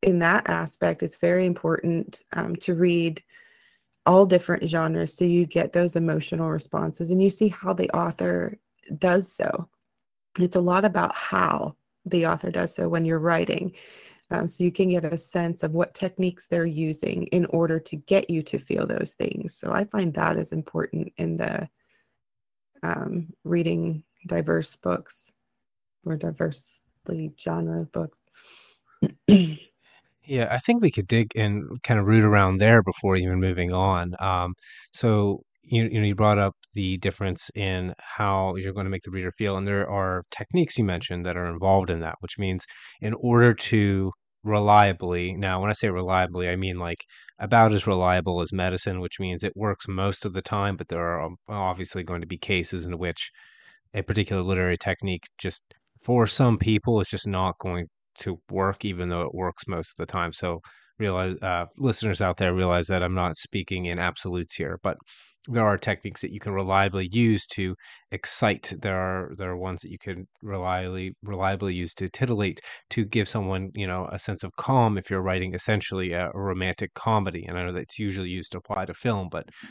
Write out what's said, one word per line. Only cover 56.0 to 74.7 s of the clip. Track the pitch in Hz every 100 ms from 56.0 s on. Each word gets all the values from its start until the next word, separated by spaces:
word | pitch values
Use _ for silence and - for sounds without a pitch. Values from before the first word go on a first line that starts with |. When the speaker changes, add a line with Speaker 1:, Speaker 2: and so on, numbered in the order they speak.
Speaker 2:
for | - 123 110
some | - 127 107
people, | 98 107 - 110
is | 95
just | 101 104
not | 95 92 -
going | 95 87 85 _ _ -
to | - 87 -
work, | 92 95 95
even | 104 87 90
though | 87
it | 85
works | 90 90 - -
most | 87 80
of | -
the | 85
time. | 95 85
So | - 90 85 - - _ -
realize, | 104 92 92 92
uh, | 95 87 87 -
listeners | 135 107 110 92
out | 95 87
there | 92
realize | 90 92 87 85
that | 92
I'm | 90
not | 92 90 78
speaking | - 101 87 92 87
in | 87
absolutes | 87 - 95 90 82
here, | - 78 87
but | 98 - _ - _ _ -
there | 117 110
are | 95
techniques | - 98 104 -
that | 98
you | 101
can | 110
reliably | 98 95 95 98 95 92
use | 113 117 104 -
to | - 92 90 - - _
excite. | 95 - - 107 95 - 92
There | 101 92
are, | 92 92 92 92
there | 92
are | 90
ones | 92 87
that | -
you | 92
can | - 90 95 _
reliably, | 104 98 90 92 92 92 92 -
reliably | 104 95 95 98 101
use | 90 85
to | - 92
titillate, | - 127 110 98 - - - _
to | -
give | 104 113 101
someone, | 110 95 95 95
you | - 95
know, | 92 90
a | 95
sense | - 92
of | 92 -
calm | -